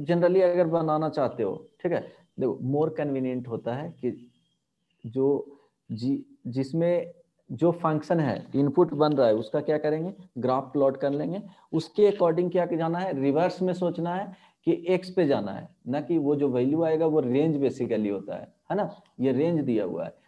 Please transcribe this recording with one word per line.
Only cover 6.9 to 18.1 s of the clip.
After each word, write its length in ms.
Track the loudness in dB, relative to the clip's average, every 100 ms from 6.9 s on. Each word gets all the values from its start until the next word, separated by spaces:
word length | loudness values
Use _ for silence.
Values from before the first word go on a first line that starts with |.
| 0 -2 -12 _ _ -12
जो 200 | 0 2
function 480 | 2 0 0 0 0
है, 300 | 2 -2 -4
input 380 | 0 2 4 2
बन 180 | 4 2
रहा 140 | 4 4
है, 80 |
उसका 260 | 4 0 -4
क्या 180 | 0 0
करेंगे? 340 | 0 -2 -4 -10 -14 -4
graph 340 | 0 0 0
plot 240 | 2 2 2
कर 100 | -2
लेंगे। 320 | -2 -4 -6 -10 -20 -6
उसके 380 | -4 -2 4 4
according 400 | 4 2 2 0
क्या 140 | 0 0
जाना 320 | 0 -2 -2
है? 140 | -2 0
reverse 400 | 0 2 0 0
में 100 | -2
सोचना 400 | 0 -2 -2 -4
है 220 | -4 -8 -14 -20 _ -2
कि 60 | 0 2
X 220 | 0 0
पे 160 | 0 2
जाना 260 | 2 -2
है, 160 | -8 -12 _ -6
ना 140 | -4
कि 180 | 0 0
वो 160 | 2 2
जो 120 | 2
value 340 | 2 2 2
आएगा 240 | 2 2 2
वो 140 | 2
range 360 | 2 2 2 2
basically 540 | 0 0 -2 0 0